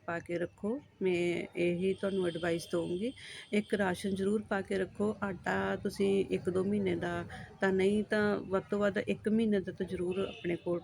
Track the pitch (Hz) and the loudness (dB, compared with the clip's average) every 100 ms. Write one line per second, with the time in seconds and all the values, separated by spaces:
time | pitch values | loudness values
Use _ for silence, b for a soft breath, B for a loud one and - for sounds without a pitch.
0 | - 170 - 170 170 - 202 277 - - | -4 -6 -4 -4 -4 -4 -4 -4 -8 -2
1 | 190 175 175 175 - 175 175 175 190 190 | 0 2 2 0 -4 0 0 2 0 0
2 | 196 196 180 165 170 170 - 175 165 180 | -2 0 0 0 -2 -2 -2 -2 -2 -2
3 | 233 B B B B 208 208 202 190 175 | -4 B B B B 0 2 2 2 0
4 | 202 190 196 220 208 196 190 196 180 - | -2 0 2 0 0 -2 0 -2 -2 -2
5 | 208 214 202 185 185 190 196 196 202 196 | -2 0 -4 -4 -2 0 0 -2 -2 0
6 | 196 196 185 185 185 180 196 208 190 170 | 2 2 2 0 0 0 2 2 0 0
7 | 175 175 175 B B - 196 190 190 208 | -2 -4 -6 B B -2 2 4 4 4
8 | 202 214 208 196 - 190 - 208 208 202 | 2 2 2 2 0 -2 0 0 2 2
9 | 202 196 214 220 220 202 185 - 180 180 | 0 -2 2 2 4 2 0 -4 -4 -2
10 | 175 185 190 - 175 170 175 175 | -2 -2 -2 -4 -4 -2 -2 -4